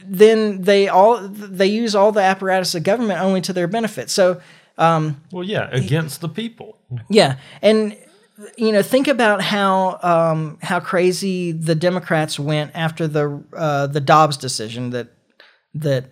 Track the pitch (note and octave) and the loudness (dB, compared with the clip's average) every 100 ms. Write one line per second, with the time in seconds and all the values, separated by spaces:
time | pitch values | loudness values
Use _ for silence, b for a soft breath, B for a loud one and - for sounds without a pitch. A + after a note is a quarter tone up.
0 | F#3+ F#3+ G#3+ A3 G#3+ G3 F#3 G3+ G3 E3+ | -6 6 6 6 0 -2 2 2 4 6
1 | G#3+ A#3 F#3+ G#3 G#3 F3+ G3 A3 A#3 G3+ | 6 4 -4 -14 -10 -2 0 0 0 2
2 | G#3 G#3+ F#3+ F#3+ F#3+ F#3 F3 F3 F#3+ A#3 | 2 4 0 0 0 -2 -2 -4 -2 -2
3 | A3 E3+ F#3+ F#3+ F3+ F3+ E3+ A3+ A3 F3+ | -2 -2 0 -2 -2 -4 -2 -2 -4 -6
4 | A#2 - F3+ F3 B B B - E3 D#3+ | -6 2 2 0 B B B 0 2 2
5 | D#3 C#3 - F3+ F#3 F3 G#2 C3+ G2 D#3 | -2 -6 -12 -12 -6 -6 -4 -4 -2 -2
6 | D#3 - E3 G#3+ A3+ - - - - B2 | -4 -8 -10 -8 -10 -12 -20 -20 -14 -12
7 | - G3+ D3 C3 B B G3+ A3 G#3+ G#3+ | 0 2 2 0 B B 2 2 0 -8
8 | - _ _ - - - A3 G#3 E3+ B3+ | -20 _ _ -20 -18 -4 0 2 2 0
9 | C#4+ B3+ A3 G3+ D#3+ G#3 G3 F#3+ F#3 F3+ | 2 2 2 2 0 0 2 2 0 -2
10 | F3+ E3 E3 D#3+ D#3 - D#3 F3+ - F#3 | 0 2 2 0 -6 -10 -6 -4 -2 0
11 | F3+ E3+ G3 F3+ F3 D#3+ E3 D#3+ F3 F3+ | 2 0 -4 -4 -4 -4 -2 0 0 -2
12 | - D#3+ D#3 - C#3+ D3+ C#3+ E3+ E3 E3 | -2 -2 -2 -4 -4 -4 -4 -4 -6 -4
13 | D#3+ D3+ D3 C#3+ - - D#3 C#3+ C#3 D3 | -2 0 -2 -4 -12 -6 -2 -2 -2 -2
14 | C#3 D#3 D#3 C3+ C3 - A2 A#2 B2 B2 | 4 6 6 0 -6 -8 -8 -8 -8 -8
15 | A#2+ _ _ _ b b b D3+ D3+ C3 | -10 _ _ _ b b b -6 -2 -2
16 | C3 | -4